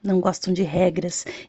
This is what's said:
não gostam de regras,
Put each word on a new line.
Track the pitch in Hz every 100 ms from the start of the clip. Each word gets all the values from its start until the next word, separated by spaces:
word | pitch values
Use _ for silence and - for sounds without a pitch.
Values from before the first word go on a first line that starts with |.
não | 196 185
gostam | 185 175 -
de | 180
regras, | 175 170 185 165 175 - - -